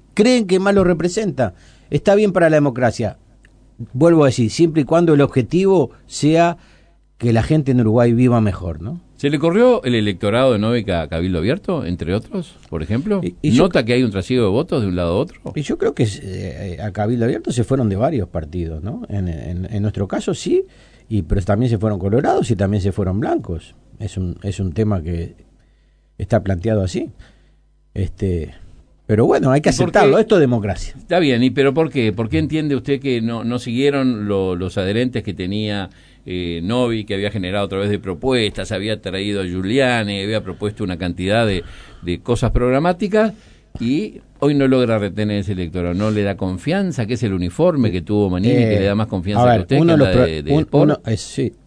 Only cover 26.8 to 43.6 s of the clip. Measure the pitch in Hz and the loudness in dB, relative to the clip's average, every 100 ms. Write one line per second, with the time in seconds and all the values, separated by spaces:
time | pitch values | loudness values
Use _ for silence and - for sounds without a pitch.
26.8 | 92 - 320 - - _ _ _ _ _ | 0 -4 -8 -12 -20 _ _ _ _ _
27.8 | _ - 87 - 98 87 76 - - - | _ -8 -6 -4 -4 -4 -6 -14 -20 -20
28.8 | _ _ - 107 127 - 131 139 180 - | _ _ -2 2 4 4 4 2 2 2
29.8 | 175 202 139 175 220 202 135 117 101 - | 2 4 6 4 4 4 4 2 -2 -6
30.8 | - - - 175 151 120 127 143 135 135 | -8 -12 -2 2 2 4 2 2 2 2
31.8 | 156 135 110 101 110 160 147 156 151 131 | 0 0 0 0 -2 -2 0 -2 -2 -2
32.8 | 135 139 139 120 113 113 113 123 123 117 | -2 -2 0 -2 -2 -4 -4 -6 -4 0
33.8 | 143 139 131 110 101 98 92 90 92 101 | 2 2 0 0 -2 0 0 -2 -4 -2
34.8 | 95 107 127 120 - 85 92 104 107 101 | 0 0 -2 -4 -6 -6 -6 -4 -4 -6
35.8 | 90 - - _ - 90 87 85 87 123 | -8 -14 -20 _ -10 -6 -6 -6 -4 -2
36.8 | 120 113 101 98 101 104 90 101 98 95 | -2 -2 -4 -4 -4 -4 -4 -4 -4 -2
37.8 | 101 101 104 85 131 127 104 - 92 98 | -2 -2 -4 -4 0 0 0 -2 -6 -4
38.8 | 104 107 98 95 104 101 92 90 95 131 | -4 -6 -6 -6 -4 -4 -4 -4 -2 0
39.8 | 127 120 101 101 101 107 95 85 104 107 | 2 0 -2 -4 -4 -4 -6 -6 -6 -4
40.8 | 98 85 90 87 92 110 113 90 - - | -6 -4 -4 -4 0 2 2 -2 -6 -16
41.8 | - - 87 87 - 117 117 110 123 131 | -20 -12 -6 -6 -2 0 2 2 2 2
42.8 | 175 175 208 214 220 - - - | 2 0 0 2 0 -2 -16 -20